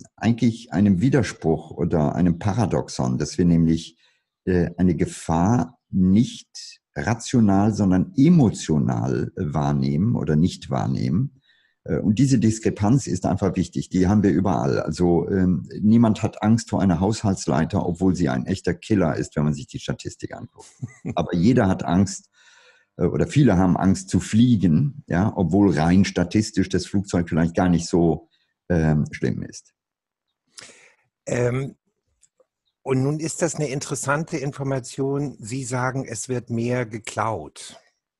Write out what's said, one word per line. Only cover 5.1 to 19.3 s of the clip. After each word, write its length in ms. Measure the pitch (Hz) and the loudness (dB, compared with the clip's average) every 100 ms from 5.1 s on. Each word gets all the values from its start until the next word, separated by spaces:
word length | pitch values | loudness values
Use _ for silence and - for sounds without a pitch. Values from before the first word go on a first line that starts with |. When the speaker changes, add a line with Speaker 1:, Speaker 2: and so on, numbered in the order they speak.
| - - 82 92 123 - _ _ | -6 -4 0 2 0 -2 _ _
Speaker 1:
nicht 920 | 95 92 101 123 - - - - - _ - | 0 4 4 2 -4 -18 -20 -20 -20 _ -6
rational, 800 | 71 - - 127 104 98 104 | -4 -4 0 2 4 4 2
sondern 380 | 101 98 92 - - | 2 2 2 0 2
emotional 1160 | 160 175 113 - - 76 60 60 65 62 113 - | 6 6 4 2 -2 0 0 -2 -2 -2 -4 -6
wahrnehmen 800 | 80 76 71 71 67 73 110 120 | -4 -2 0 0 0 0 0 0
oder 200 | - 76 | 0 2
nicht 340 | 90 - - | 2 0 -6
wahrnehmen. 720 | 67 55 50 60 87 135 _ _ _ _ _ | -4 -2 -2 0 0 -2 _ _ _ _ _
Äh, 140 | - 78 | -6 -2
und 200 | 95 104 | 0 2
diese 200 | 135 127 | 4 4
Diskrepanz 680 | 110 107 101 - 104 135 - | 2 2 -2 0 2 2 0
ist 200 | 90 - | -4 -2
einfach 300 | 98 95 92 | 0 0 0
wichtig. 320 | 85 - - | -2 -4 -2
Die 180 | 92 90 | 2 4
haben 160 | 107 | 4
wir 80 | 98 | 4
überall. 500 | 76 98 65 67 55 | 2 2 0 0 -2
Also, 480 | - 78 87 85 - | -2 0 2 2 2
ähm, 400 | 95 92 87 - - | 0 2 0 -4 -2
niemand 420 | 104 113 117 104 | 4 4 4 2
hat 200 | 104 - | -4 -2
Angst 280 | 104 113 - | 2 2 0
vor 100 | 92 | 0
einer 200 | 95 82 | 2 2
Haushaltsleiter, 880 | 95 110 104 92 - 69 78 101 - | 0 0 -2 -2 0 0 0 -2 -2
obwohl 280 | 85 92 | 0 0
sie 140 | 82 73 | 0 0
ein 180 | 64 - | -2 -4
echter 280 | 92 - | -4 -4
Killer 420 | 85 - 95 82 58 | -6 -2 0 0 -2
ist, 200 | 71 | -6